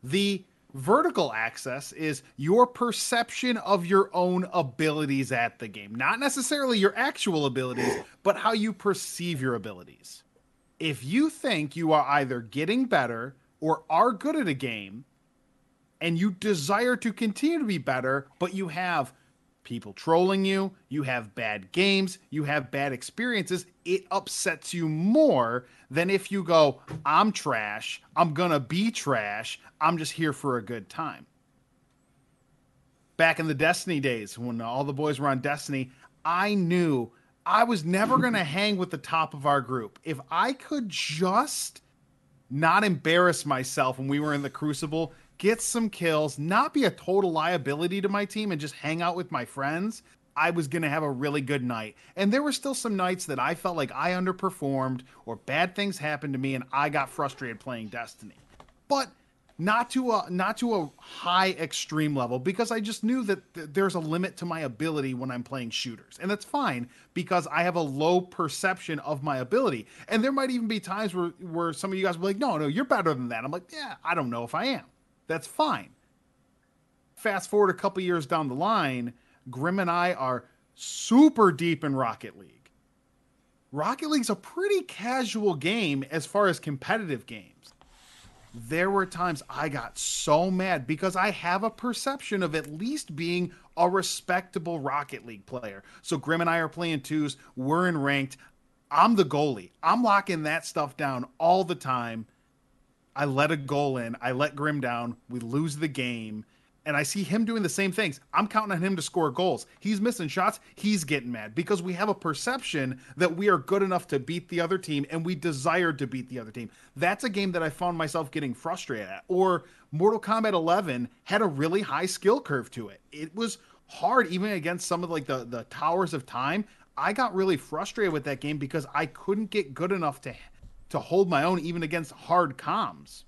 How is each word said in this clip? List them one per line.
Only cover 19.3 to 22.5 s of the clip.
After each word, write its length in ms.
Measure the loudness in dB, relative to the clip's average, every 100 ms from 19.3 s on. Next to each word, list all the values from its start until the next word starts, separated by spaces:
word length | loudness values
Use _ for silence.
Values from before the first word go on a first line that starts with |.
| _ _ _
people 280 | -10 -10 -10
trolling 520 | -10 2 4 4 4
you, 260 | 2 2 -2 -6 _
you 140 | -4
have 320 | -2 -2 -4
bad 380 | -6 -4 -4 -6
games, 460 | 0 4 4 2 -4 _
you 140 | -4
have 260 | 0